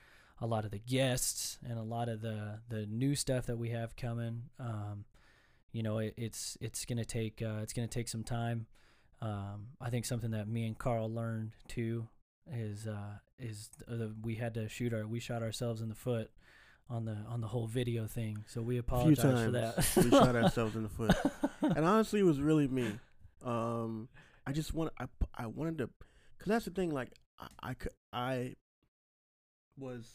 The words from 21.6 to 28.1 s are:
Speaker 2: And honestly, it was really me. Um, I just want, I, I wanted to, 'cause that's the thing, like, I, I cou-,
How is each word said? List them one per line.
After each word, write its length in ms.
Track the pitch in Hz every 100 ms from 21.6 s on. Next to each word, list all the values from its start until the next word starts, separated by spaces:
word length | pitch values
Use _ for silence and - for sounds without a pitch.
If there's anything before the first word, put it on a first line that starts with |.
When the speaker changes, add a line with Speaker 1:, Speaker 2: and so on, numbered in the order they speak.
Speaker 2:
And 220 | 302 156
honestly, 360 | 160 220 214 208
it 40 |
was 160 | 190 139
really 280 | 147 156 139
me. 240 | 131 113 107 - - - -
Um, 640 | 123 117 113 117 113 110 113 - - - -
I 60 |
just 200 | 143 156
want, 180 | - 160 -
I, 60 | - - -
I 120 | - 117
wanted 320 | 120 160 160
to, 80 | 120 - - - - -
'cause 80 | 175
that's 180 | 226 220
the 40 |
thing, 200 | 175 180
like, 200 | 143 117 - _ -
I, 80 | - - -
I 40 |
cou-, 160 | 127 - - _